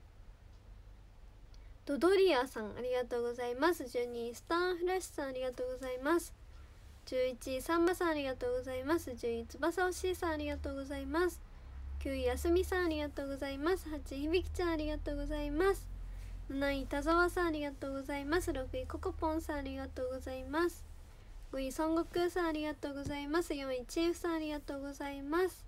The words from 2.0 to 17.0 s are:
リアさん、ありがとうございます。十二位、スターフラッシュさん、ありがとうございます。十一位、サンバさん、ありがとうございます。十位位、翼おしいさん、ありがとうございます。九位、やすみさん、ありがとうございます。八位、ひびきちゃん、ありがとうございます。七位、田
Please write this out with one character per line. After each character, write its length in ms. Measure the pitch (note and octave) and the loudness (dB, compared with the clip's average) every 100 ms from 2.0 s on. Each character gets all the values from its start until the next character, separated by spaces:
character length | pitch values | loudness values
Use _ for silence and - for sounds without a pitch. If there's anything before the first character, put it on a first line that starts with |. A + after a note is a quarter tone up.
| E4+ | 8
リ 200 | G4 F#4+ | 8 8
ア 120 | C4 C4 | 6 4
さ 140 | A#3 | -2
ん、 140 | G#3+ G#3+ | -6 -4
あ 40 | |
り 100 | B3 | 0
が 120 | B3 | 0
と 160 | B3 A#3+ | 2 0
う 20 | |
ご 100 | A#3+ | 0
ざ 160 | A#3+ A#3+ | -2 -2
い 60 | |
ま 180 | B3 D#4+ | 4 4
す。 140 | E4 B3+ | 4 0
十 180 | B3 | -2
二 240 | A#3+ A#3+ A#3 | -2 -2 -6
位、 60 | |
ス 100 | A#3 - | -8 0
タ 100 | E4+ | 2
ー 200 | F4+ E4+ | 2 2
フ 100 | F4+ | 2
ラ 100 | F#4+ | 0
ッ 40 | |
シ 80 | - | -2
ュ 40 | |
さ 100 | - | -4
ん、 40 | C4+ | -4
あ 40 | |
り 80 | - | -2
が 120 | C4 | -4
と 120 | - | -2
う 80 | B4+ | -4
ご 60 | B4+ | -4
ざ 120 | C4 | -4
い 60 | B3+ | -2
ま 220 | C#4 E4+ | 4 4
す。 140 | - - - - - - - - - | 2 -8 -16 -16 -16 -18 -18 -18 -4
十 200 | B3+ B3+ | 0 0
一 300 | A#3+ C4+ C4 | 0 -4 -4
位、 60 | |
サ 160 | D4 E4+ | 2 6
ン 80 | E4+ | 6
バ 80 | |
さ 100 | F4 F4 | 6 2
ん、 20 | |
あ 40 | |
り 100 | D4+ | 2
が 100 | C4+ | 0
と 160 | B3+ B3 | -2 0
う 80 | B3+ | 0
ご 40 | |
ざ 120 | B3+ | -2
い 100 | B3+ | -4
ま 140 | C4 E4 | 2 0
す。 160 | C#4 | 0
十 140 | A#3 A#3 | -4 -2
位 120 | A#3 | -2
位、 60 | A#3 | -4
翼 400 | D#4 D#4 E4 F#4 | -2 0 2 2
お 60 | |
し 180 | F4+ F#4 | 2 0
い 40 | |
さ 140 | F4+ E4+ | 0 0
ん、 40 | |
あ 40 | D4+ | 0
り 120 | D4 | -2
が 100 | C#4+ | -4
と 140 | D4 | -4
う 20 | C#4 | -4
ご 80 | |
ざ 140 | C#4 C#4 | -4 -6
い 80 | C4+ | 0
ま 240 | D#4 F4+ | 2 2
す。 100 | - - - - - - - C#4 | 0 -10 -14 -14 -10 -8 -4 -2
九 80 | |
位、 100 | C4+ | 0
や 140 | B3 C4 | 2 2
す 120 | E4+ | 6
み 140 | F4 | 6
さ 180 | F4+ F#4 | 6 4
ん、 40 | F4 | 4
あ 20 | |
り 120 | D4+ | 2
が 80 | D4 | -2
と 160 | C#4+ | -4
う 40 | C#4 | -4
ご 80 | C#4 | -2
ざ 140 | C#4 | -4
い 80 | C#4 | 0
ま 180 | D#4 F#4 | 2 2
す。 120 | D#4+ | 0
八 260 | D4+ - | -6 -6
位、 60 | C4+ | -4
ひ 80 | D4+ | 2
び 140 | F4+ | 2
き 80 | - | 2
ち 120 | - | 0
ゃ 40 | F4 | 0
ん、 20 | |
あ 60 | D#4+ | 2
り 120 | D4+ | 0
が 100 | D4+ | -2
と 160 | - | -2
う 20 | C#4+ | -2
ご 100 | C#4+ | -2
ざ 160 | D4+ | -2
い 80 | D4 | 0
ま 240 | D4 G4 | 4 4
す。 140 | F#4 - - - - - - - | 4 -2 -10 -8 -10 -10 -10 -6
七 240 | C4+ C#4 | 0 0
位、 140 | C#4 C4+ | 0 0
田 160 | C#4+ | 0